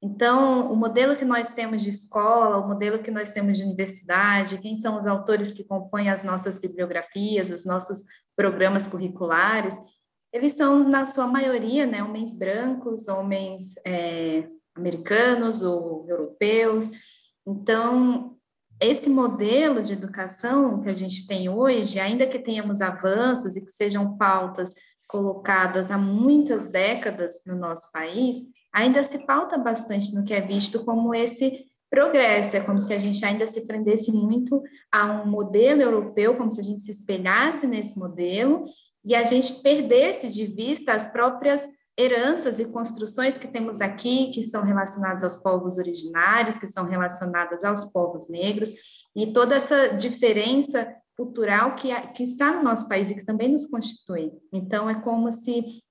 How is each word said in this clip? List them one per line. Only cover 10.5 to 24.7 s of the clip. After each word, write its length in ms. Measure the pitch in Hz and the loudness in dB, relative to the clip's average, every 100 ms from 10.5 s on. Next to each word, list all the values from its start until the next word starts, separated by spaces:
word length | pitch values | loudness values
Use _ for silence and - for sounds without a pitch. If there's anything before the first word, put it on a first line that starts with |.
são, 340 | 285 285 277 277 | 2 4 6 6
na 160 | 269 | 4
sua 220 | 269 269 247 | 0 -2 0
maioria, 600 | 262 269 240 220 269 269 | 2 2 0 0 0 0
né, 160 | 214 | 0
homens 300 | 208 214 226 | -4 -6 -8
brancos, 760 | 180 185 202 254 254 247 220 - | -6 -4 -2 -2 -4 -6 -8 -4
homens, 680 | 190 196 196 190 185 185 - 185 | -4 -2 -4 -4 -10 -14 -12 -6
é, 640 | 175 170 165 165 160 160 - _ | -4 -4 -4 -2 -2 -4 -14 _
americanos 880 | - 180 165 165 208 240 240 226 220 | -6 -6 -4 0 4 4 4 0 0
ou 440 | 185 175 165 160 165 | -2 -2 -4 -8 -4
europeus. 840 | 175 151 - 208 220 226 220 220 - - _ _ _ - | -4 -4 -2 2 4 4 2 -2 -8 -20 _ _ _ -10
Então, 920 | 196 - 226 233 254 254 247 - - _ _ _ _ | -6 0 2 2 2 2 2 -4 -18 _ _ _ _
esse 300 | 220 294 294 | 2 2 2
modelo 720 | 262 247 196 208 247 311 254 | 2 2 0 2 4 4 2
de 100 | 202 | -2
educação 880 | 196 190 - 185 - 233 269 269 202 | -6 -8 -10 -10 -6 -2 2 2 0
que 80 | 202 | -4
a 60 | |
gente 320 | 190 185 - - | -4 -4 -8 -6
tem 240 | 190 180 | -4 -2
hoje, 500 | 196 269 240 202 190 | 0 2 2 0 -2
ainda 260 | 190 240 262 | -2 0 0
que 120 | 254 | -2
tenhamos 420 | - 220 208 202 | -4 -4 -2 -2
avanços 720 | 190 185 190 202 247 247 196 | -2 -2 0 2 2 0 -2
e 60 | 180 | -8
que 100 | - | -12
sejam 460 | - 208 202 202 202 | -4 -2 0 -2 0
pautas 560 | 208 190 185 185 180 | 2 2 0 -6 -8